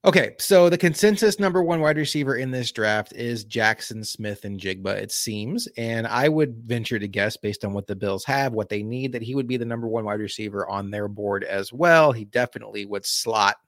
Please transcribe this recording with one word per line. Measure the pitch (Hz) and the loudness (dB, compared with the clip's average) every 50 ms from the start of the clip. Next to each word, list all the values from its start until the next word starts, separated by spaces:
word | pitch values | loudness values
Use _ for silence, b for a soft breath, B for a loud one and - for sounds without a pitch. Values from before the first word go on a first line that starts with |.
| - | 6
Okay, | 185 - 180 123 104 - | 6 6 6 2 2 -4
so | - - - 196 180 175 175 | -6 2 6 8 8 8 8
the | 175 | 6
consensus | 175 185 175 151 - 208 214 208 196 226 214 202 - | 4 2 2 2 4 4 4 4 4 2 2 2 2
number | 202 185 175 185 175 | 0 2 2 2 0
one | 165 170 165 | 2 0 2
wide | 156 151 151 | 2 2 2
receiver | 151 151 139 - 151 143 135 131 | 2 0 -2 -2 -2 0 0 -2
in | 117 131 131 | -2 -2 -4
this | 127 127 120 120 | -4 -4 -4 -4
draft | - 117 107 107 107 107 107 - - | -2 0 0 2 2 0 -2 -6 -10
is | - 120 120 120 113 104 | -8 -6 -4 -4 -6 -8
Jackson | 110 - 117 110 110 110 - - - 117 110 107 | -6 -2 2 2 2 2 0 -6 -12 -10 -10 -10
Smith-Njigba, | - - - 110 104 101 - - 104 101 95 90 98 95 95 95 95 101 | -10 -10 -8 -6 -8 -8 -8 -8 -10 -10 -6 -6 -6 -6 -4 -4 -4 -4
it | 101 101 101 | -4 -6 -6
seems. | - - - 117 107 104 107 120 185 240 - - _ | -6 -6 -4 -4 -6 -6 -6 -4 -4 -6 -6 -6 _
And | - 117 113 117 113 113 | -6 -4 -4 -2 -4 -4
I | 113 107 123 135 156 | -2 0 2 2 2
would | 156 156 151 131 117 113 117 | 4 2 0 0 -2 -12 -6
venture | 113 120 117 110 - 120 107 | -4 -4 -4 -2 -2 -4 -4
to | 101 | -4
guess, | 98 95 101 101 110 - | -2 -2 0 0 0 -2
based | - - 104 101 - - | -4 -6 -6 -6 -4 -6
on | 101 98 | -6 -6
what | 101 98 | -6 -6
the | - 104 | -6 -6
Bills | 92 104 101 98 92 - | -4 -2 -4 -4 -4 -2
have, | - 135 139 139 131 117 | -2 0 0 0 0 -2
what | 110 104 - | -2 -4 -4
they | 107 104 104 | -4 -6 -4
need, | 110 120 127 131 135 | -6 -6 -6 -6 -6
that | 123 120 113 | -6 -8 -8
he | 117 131 | -4 -4
would | 139 131 | -4 -2
be | 120 127 | -2 -2
the | 120 117 | -4 -2
number | 117 117 117 117 | -4 -6 -6 -4
one | 113 110 117 110 | -2 -2 -2 -2
wide | 104 104 107 | -2 -4 -4
receiver | 107 101 - - 110 104 101 98 95 - | -4 -6 -6 -8 -8 -6 -4 -4 -4 -4
on | 98 98 98 98 | -4 -6 -6 -4
their | 104 104 104 | -4 -4 -4
board | 101 101 104 104 101 101 98 95 | -6 -6 -4 -2 -2 -2 -2 -2
as | - 95 98 98 - 120 | -4 -4 -4 -4 -6 -2
well. | 131 170 175 165 165 156 147 | 2 6 6 8 8 8 6
He | 123 113 107 | 4 0 -6
definitely | 101 - 120 123 - _ 117 110 107 107 104 101 | -2 0 0 0 0 _ -14 -14 -10 -10 -10 -8
would | 101 101 98 - | -6 -6 -6 -4
slot, | - - - - 117 113 107 101 101 104 _ _ | -4 -4 -4 -2 0 4 6 6 6 4 _ _